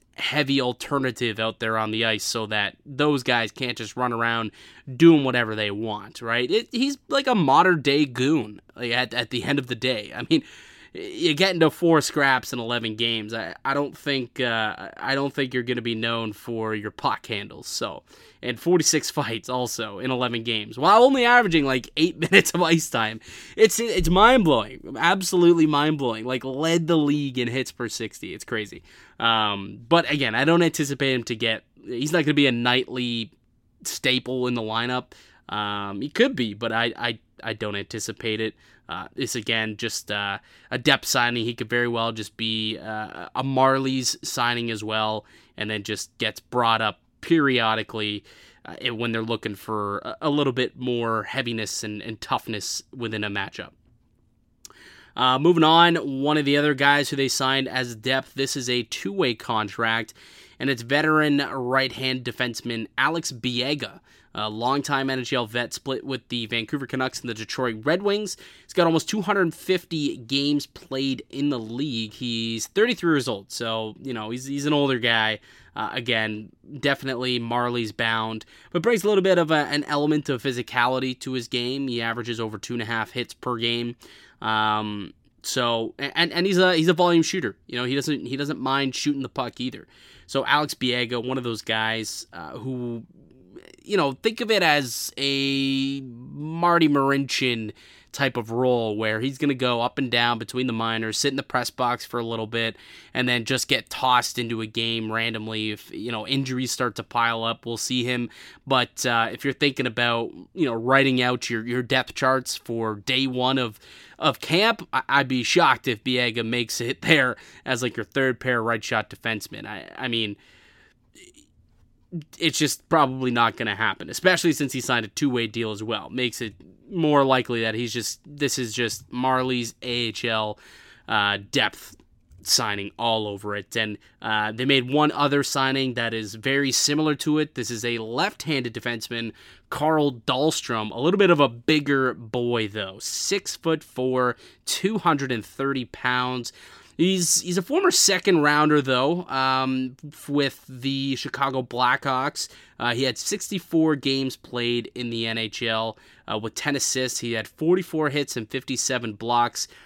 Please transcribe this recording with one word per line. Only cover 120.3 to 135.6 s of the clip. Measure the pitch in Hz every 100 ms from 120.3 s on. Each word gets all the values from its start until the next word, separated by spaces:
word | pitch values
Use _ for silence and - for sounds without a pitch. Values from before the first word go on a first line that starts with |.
| 101 _ _ _ _ _ _ _ - - _ _ _ _ _ _ _ _ 170 - -
it's | 165 -
just | 147 - -
probably | 165 135 131 127
not | 120 113 110
gonna | 110 98
happen, | 110 - -
especially | - 185 170 170
since | 139 135
he | 131
signed | - 120 107
a |
two-way | - 143 123 113
deal | 113 110
as | 104
well. | 110 104 69
Makes | 123 123 -
it | 113 - 92 - -
more | 185 151 143
likely | 135 127 120 117
that | 113 110
he's | 117
just, | 117 107 - -
this | 147 135 -
is | 117
just | 107 113 - -
Marley's | 123 131 127 127 123 117 -
A | 123
H | 120 113 - 117
L, | 110 107 104 - - - - -
uh, | 110 101 101 101
depth | 135 104 - - - _ _ _ -
signing | - - 110 101 101 -
all | 113 110 104
over | 101 104 101
it. | - 113
And, | 107 104 _ _
uh, | 113 107 107
they | 113 135
made | 135 123
one | 147 151
other | - 147 143
signing | 139 139